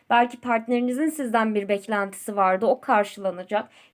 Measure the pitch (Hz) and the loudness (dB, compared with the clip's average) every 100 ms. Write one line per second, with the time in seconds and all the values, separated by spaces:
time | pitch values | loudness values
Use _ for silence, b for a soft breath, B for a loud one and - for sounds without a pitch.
0 | _ 240 247 - 247 226 233 247 247 247 | _ 2 2 -2 -2 -2 0 0 0 0
1 | 311 311 254 226 220 208 202 202 202 208 | -2 -2 -2 0 2 0 0 -2 -2 -2
2 | 196 196 - 202 190 190 220 247 - 220 | -4 -6 -6 2 2 4 2 0 2 2
3 | 208 - 190 175 180 208 226 b b | 2 -4 -6 -6 -4 -4 -6 b b